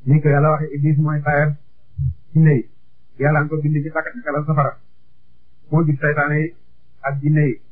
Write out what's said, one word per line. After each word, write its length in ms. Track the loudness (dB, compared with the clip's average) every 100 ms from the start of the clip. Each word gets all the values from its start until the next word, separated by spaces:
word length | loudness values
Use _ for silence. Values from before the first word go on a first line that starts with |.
| 4
Ni 160 | 4
ko 60 | 6
Yàlla 200 | 4 4
waxee 220 | 2 -2 0
Iblis 220 | 2 4
mooy 220 | 2 0
baayam 360 | 0 2 2 0 -8 -16 -14 -4 -4 -4 -2
jinne 180 | 6 6 6
yi. 140 | 0 -14 -18 -18 -18 -2
Yàlla 200 | 2 2
nga 60 | 0
ko 80 | -2
bind 140 | 0 0
ci 60 | -2
takk-takkala 520 | -4 -6 -8 -6 -4 0
safara. 320 | 2 2 -2 -16 -18 -18 -18 -18 -18 -18 -18 0
Moo 120 | 2 2
jub 120 | 2
saytaane 360 | 0 0 0 0
yi 160 | -2 -6 -18 -18 -18 -8
ak 180 | -6 -2
jinne 220 | 2 4 2
yi. 140 | 0 -8